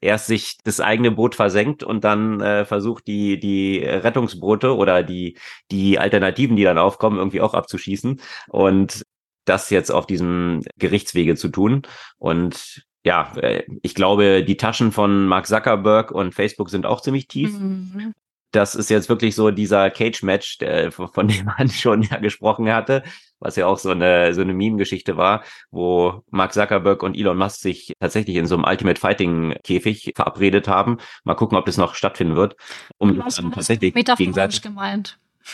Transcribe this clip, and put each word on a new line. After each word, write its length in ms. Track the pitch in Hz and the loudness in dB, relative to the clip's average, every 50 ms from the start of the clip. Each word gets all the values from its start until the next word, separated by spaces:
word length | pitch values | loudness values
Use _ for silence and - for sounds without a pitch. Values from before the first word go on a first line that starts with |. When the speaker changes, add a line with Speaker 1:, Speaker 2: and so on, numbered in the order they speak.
Speaker 1:
erst 260 | - 98 107 107 - | 0 0 0 0 0
sich 320 | - 113 104 - - - - - | -2 -2 -2 -2 -6 -12 -10 -8
das 160 | 110 104 - | -6 -4 -2
eigene 300 | - 104 110 113 123 117 | 0 0 2 2 2 2
Boot 240 | 107 - 113 120 - | 2 2 0 0 2
versenkt 480 | - 110 101 92 104 104 139 147 - - | 2 0 2 2 2 0 0 -2 -6 -6
und 220 | - 113 107 107 | -6 -4 0 2
dann, 360 | 107 104 107 110 110 107 101 | 2 2 2 0 -2 -2 -2
äh, 240 | 101 101 104 104 101 | 0 0 0 0 0
versucht, 420 | - 107 101 101 117 113 - - | -2 -2 -4 -2 -4 -6 -6 -8
die, 320 | 107 104 104 101 101 98 90 | -8 -4 -2 -2 -2 -2 -2
die 380 | 101 101 98 98 95 95 98 87 71 | -2 -2 -2 0 0 0 0 -2 -2
Rettungsboote 880 | 64 62 95 - 117 - 139 120 - - 87 82 98 107 104 - 127 131 | -2 -2 0 0 0 0 0 -2 -2 -4 -4 0 0 2 2 2 2 2
oder 260 | 104 98 95 90 90 87 | 4 4 4 4 4 2
die, 360 | 85 92 90 90 85 87 - - - - - _ - | 0 -4 -6 -8 -8 -10 -12 -18 -20 -20 -20 _ -6
die 280 | 98 98 95 98 95 - | -2 0 2 4 4 4
Alternativen, 580 | - 104 101 101 95 95 - - 139 120 113 | 2 2 2 2 2 2 2 2 2 2 4
die 80 | 101 98 | 4 4
dann 140 | 92 87 82 | 4 4 4
aufkommen, 400 | 87 98 - - - 110 104 92 | 4 2 2 2 0 0 0 0
irgendwie 220 | 95 98 - 85 | -2 -2 -2 0
auch 140 | 101 - - | 0 0 0
abzuschießen 640 | 87 - - - 90 - 95 98 101 - 123 139 135 - - - - - - | -2 -4 -4 -6 -8 -6 -6 -6 -4 -4 -4 -6 -6 -8 -14 -18 -18 -14 -4
und 540 | - - 98 95 95 95 98 - - - - _ _ _ _ _ _ _ _ | 0 2 4 4 4 4 2 0 -2 -8 -14 _ _ _ _ _ _ _ _
das 240 | - 92 98 - - | 0 0 0 0 2
jetzt 200 | 101 90 80 - | 0 2 2 2
auf 160 | - 87 - | 0 0 0
diesem 560 | - 95 85 90 87 90 90 87 87 85 78 - - - - | -2 -2 -2 -2 0 0 0 0 -2 -2 -4 -4 -8 -6 -4
Gerichtswege 580 | 92 82 92 104 - - - 87 82 78 82 | -2 0 0 0 -2 -2 -2 0 2 2 2
zu 120 | - - 82 | 0 -2 -4
tun. 340 | - 95 98 110 131 139 139 - - - - - _ _ | -2 0 0 2 2 0 -2 -6 -14 -20 -20 -20 _ _
Und 640 | - 80 82 85 87 85 80 - - - - - - _ _ _ - | -4 -2 0 0 -2 -2 -4 -8 -14 -18 -20 -20 -20 _ _ _ 0
ja, 280 | 87 87 82 78 - - | 0 2 2 0 -2 -4
äh, 280 | - - 60 50 50 - - - - - | -4 -2 -2 -2 -2 -6 -10 -10 -10 -10
ich 120 | - - | -6 -2
glaube, 480 | 95 95 95 101 104 101 98 95 92 82 | 0 2 4 4 4 4 4 4 4 2
die 120 | 101 95 | 0 -2
Taschen 360 | - - 107 113 - 123 110 - | -2 -2 -2 0 2 0 0 2
von 340 | 110 104 101 101 98 98 | 2 2 2 2 2 2
Mark 200 | 95 92 95 95 | 2 2 0 0
Zuckerberg 640 | - 107 110 - 131 110 98 95 107 107 110 110 - | 0 0 0 2 2 0 2 4 4 4 4 2 0
und 240 | - 92 98 92 - | -2 -4 -4 -4 -2
Facebook 360 | - 101 107 - - 104 - | -2 -4 -4 -4 -6 -8 -6
sind 160 | 104 95 - | -4 -4 -2
auch 140 | - 117 - - | -2 -2 -2 -2
ziemlich 260 | 135 135 135 135 - | -2 -4 -4 -4 -6
tief. 240 | - 135 147 214 208 202 | -6 -4 -4 -4 -4 -6
Speaker 2:
Mhm. 540 | 196 190 190 190 185 185 185 202 214 226 214 _ _ _ _ _ _ _ - | -6 -6 -6 -8 -10 -12 -12 -12 -10 -12 -12 _ _ _ _ _ _ _ 0
Speaker 1:
Das 220 | 107 101 - - | 0 0 0 -2
ist 120 | - 101 - | -4 -2 0
jetzt 200 | 110 104 92 - | 0 2 2 0
wirklich 260 | 120 110 117 110 104 | 0 0 0 0 0
so 160 | 113 107 107 | 2 2 2
dieser 400 | 101 98 104 92 104 98 98 95 | 2 2 0 2 4 4 4 2
Cage-Match, 680 | - - 113 117 113 - 98 95 95 98 - - - - | 2 0 -2 -2 -2 -2 -2 0 0 0 -2 -6 -12 -8
der, 340 | - 67 76 80 80 85 - | -6 -2 0 0 -2 -2 -4
von 340 | - 90 - - 95 101 104 | -8 -12 -8 -2 0 2 2
dem 160 | 104 95 98 107 - - | 2 0 -2 -4 -2 -2
man 100 | 131 123 | 0 -2
<laughs> 20 | |
schon 320 | - - - 123 107 107 113 | 0 0 0 2 2 2 2
ja 160 | 104 117 - | 0 -2 -4
gesprochen 540 | 104 104 - - - 107 107 - 113 110 113 | -4 -4 -4 -2 0 0 0 2 0 0 0
hatte, 300 | 113 110 - 135 135 - - - - _ _ _ _ | 0 0 0 -2 -2 -2 -6 -16 -20 _ _ _ _
was 160 | - 82 - | -10 -6 -2
ja 100 | 101 90 | 0 2
auch 120 | 92 98 92 | 2 0 0
so 120 | - 95 | 0 -2
eine, 420 | 90 87 87 90 90 87 87 85 85 | 0 2 4 4 4 4 4 2 2
so 80 | 90 92 | 0 0
eine 120 | 95 92 | 0 0
Meme-Geschichte 600 | 92 101 110 110 101 98 - 98 90 - - 85 82 | 0 0 0 0 0 -2 -2 -4 -6 -6 -4 -2 0
war, 240 | 87 95 104 110 - - - - - _ - | 2 2 2 0 -2 -8 -20 -20 -20 _ -8
wo 500 | 87 87 90 90 87 87 90 92 104 - _ | -4 0 2 2 2 2 2 0 -4 -10 _
Mark 240 | - 95 92 92 - | -2 -2 -2 0 0
Zuckerberg 480 | 104 101 - 107 98 85 98 98 - - | 0 0 0 0 0 2 2 0 0 0
und 120 | 95 90 | -4 -4
Elon 200 | - 104 98 87 | -2 -2 0 0
Musk 240 | 92 95 101 - - | 0 0 -2 -4 -4
sich 320 | - 98 85 - - - - - | -6 -6 -6 -6 -8 -16 -8 -6
tatsächlich 360 | 110 - - 110 104 - 87 | -4 -2 -2 -2 -4 -2 -2
in 100 | 87 85 | -2 0
so 80 | 82 90 | 0 0
einem 100 | 85 - | 0 0
Ultimate 340 | 73 95 - 113 95 85 - | 0 0 0 2 0 0 2
Fighting-Käfig 1120 | - 95 104 - 95 87 85 82 82 80 - - - - 87 90 - 110 107 - - - - | 0 0 0 0 0 0 0 -2 -2 -4 -6 -6 -4 -2 -2 -2 0 -2 -4 -4 -6 -8 -4
verabredet 540 | - - - - - 98 98 95 101 - 101 | -4 -4 -4 -2 0 2 2 2 2 2 2
haben. 300 | 95 95 101 120 117 - - - - - - | 2 2 2 0 -2 -4 -6 -14 -20 -8 -4
Mal 100 | - - | -4 -2
gucken, 240 | - 113 - 107 92 | 0 0 0 0 0
ob 80 | - | 0
das 100 | 95 87 | 0 0
noch 200 | 98 87 82 - | 0 0 0 0
stattfinden 400 | - - 98 - - 90 82 78 | -2 -4 -2 -2 -2 -2 0 2
wird, 200 | 82 101 107 - _ - - - - - - - | 2 2 0 0 _ -20 -20 -20 -20 -20 -20 -4
um 140 | - 104 101 | 0 2 2
Speaker 2:
Elon 180 | 95 - - 247 | 2 2 -2 -4
Speaker 1:
sich 80 | - | -6
dann 80 | - - | -6 -6
Speaker 2:
Musk 100 | 85 - | -6 -6
Speaker 1:
tatsächlich 360 | 185 170 - 117 110 196 185 - | -4 -4 -2 0 0 0 0 0
Speaker 2:
metaphorisch 300 | 240 240 - 247 240 185 | 0 0 0 2 2 0
Speaker 1:
gegenseitig 380 | 180 185 190 190 208 202 - - | 0 0 0 0 0 -2 -4 -8
Speaker 2:
gemeint. 560 | 214 208 196 196 196 202 214 196 - - _ _ _ _ _ _ - | -10 -12 -10 -8 -6 -6 -6 -6 -8 -12 _ _ _ _ _ _ -18